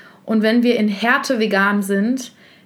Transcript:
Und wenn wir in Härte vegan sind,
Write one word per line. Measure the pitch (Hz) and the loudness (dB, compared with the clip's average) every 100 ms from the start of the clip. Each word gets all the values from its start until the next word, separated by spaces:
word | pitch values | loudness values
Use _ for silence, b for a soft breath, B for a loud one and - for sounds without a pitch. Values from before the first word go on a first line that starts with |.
| B B - | B B -4
Und | 220 | 0
wenn | 214 240 | 2 2
wir | 240 226 | 2 2
in | 214 | 0
Härte | 196 226 269 - 247 | 0 0 0 0 -2
vegan | 214 196 196 208 | 0 0 2 0
sind, | 196 196 214 262 - B B B | 0 -2 0 -2 -6 B B B